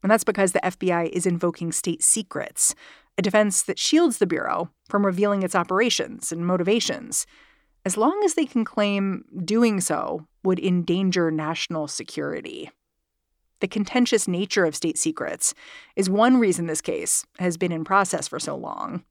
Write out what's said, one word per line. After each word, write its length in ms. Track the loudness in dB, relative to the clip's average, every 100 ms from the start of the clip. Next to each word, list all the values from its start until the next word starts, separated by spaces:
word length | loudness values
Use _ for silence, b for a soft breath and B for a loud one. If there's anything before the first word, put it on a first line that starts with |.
And 80 | 4
that's 140 | 4
because 280 | 4 2 2
the 120 | 2
F 120 | -2 -2
B 140 | 0
I 140 | 0
is 200 | 0 0
invoking 460 | 0 2 0 -2 -4
state 320 | -4 -4 0
secrets, 720 | 2 2 -2 -8 -8 -2 -2 -2 B B B -2
a 60 |
defense 400 | 2 4 4 0
that 160 | -2 -2
shields 400 | 2 4 4 2
the 80 | 0
Bureau 440 | 0 -2 -2 -4 _ _
from 180 | 0 0
revealing 380 | 2 2 2
its 100 | 0
operations 760 | 0 0 2 2 0 -4 -6 -8
and 120 | -4 0
motivations, 800 | 0 2 0 0 -6 -6 -6 -6 b b b b b
as 120 | -6 0
long 240 | 0 2
as 100 | 0
they 100 | 0
can 200 | -2 -2
claim 600 | -2 -2 0 0 -2 -4 -8 -8
doing 360 | 0 4 4 2
so 460 | -2 -2 -2 -6 -8 _
would 160 | -2 0
endanger 720 | 2 0 2 0 2 2 0
national 560 | 0 -4 -6 -6 -6 -6
security. 840 | -8 -10 -8 -6 -6 -10 -14 -16 _ _ _ _ _ _ _ _ _
The 80 | -4
contentious 600 | -2 0 2 4 2 2
nature 380 | -2 -2 2 2
of 100 | 0
state 220 | -4 -2
secrets 560 | -2 -2 -6 -4 -4 -4 B B B -2
is 140 | 0
one 260 | 4 6 6
reason 300 | 4 2 -2
this 160 | -4
case 420 | -4 -6 -2 -2 -4 -4
has 180 | -4 0
been 160 | -2
in 120 | -2
process 440 | 2 2 2 -2 -4
for 100 | -6
so 160 | -6
long. 480 | -8 -8 -8 -8 -8 _